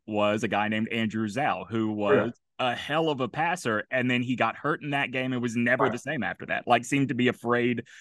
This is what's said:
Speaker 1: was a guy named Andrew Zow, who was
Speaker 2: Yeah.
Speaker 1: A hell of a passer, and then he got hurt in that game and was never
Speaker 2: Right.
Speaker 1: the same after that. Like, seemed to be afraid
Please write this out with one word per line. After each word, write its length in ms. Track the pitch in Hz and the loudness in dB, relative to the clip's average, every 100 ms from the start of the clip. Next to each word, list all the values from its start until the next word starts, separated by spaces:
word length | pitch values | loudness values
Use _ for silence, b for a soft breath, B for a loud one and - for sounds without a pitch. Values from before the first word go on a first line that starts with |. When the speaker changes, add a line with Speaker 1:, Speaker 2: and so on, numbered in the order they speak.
| - | -4
Speaker 1:
was 380 | 107 104 107 | 2 2 2
a 40 | 107 | 0
guy 200 | 101 107 | 0 0
named 220 | 110 113 | 0 -2
Andrew 360 | 113 110 110 110 | -2 -2 -2 -2
Zow, 360 | 104 143 90 95 | -2 0 -2 -2
who 240 | 113 110 | -2 -2
was 340 | 107 101 104 117 | 0 2 4 2
Speaker 2:
Yeah. 40 | - _ - | -6 _ -4
Speaker 1:
A 160 | 123 120 | -2 -2
hell 320 | - 151 165 | -2 0 0
of 120 | 139 | 0
a 80 | 123 | -2
passer, 560 | 147 165 180 123 107 - | -2 -2 -2 -2 -2 0
and 180 | 131 123 | 0 2
then 140 | 123 | 0
he 140 | 123 120 | 0 0
got 180 | 113 | 0
hurt 280 | - 143 160 | 0 -4 -4
in 80 | 143 | -2
that 200 | 143 131 | -2 -2
game 220 | 127 127 | -2 -2
and 100 | 127 | -2
was 140 | 120 113 | -2 0
never 280 | 120 123 | 2 2
Speaker 2:
Right. 80 | - | 2
Speaker 1:
the 60 | 120 | 0
same 240 | 135 151 | -6 -4
after 240 | 90 - - | -4 -6 -6
that. 220 | - - | -6 2
Like, 160 | 120 | 2
seemed 240 | 120 143 131 | 4 2 2
to 60 | |
be 120 | 120 123 | 4 2
afraid 560 | - 117 120 120 117 B B | 2 0 2 2 0 B B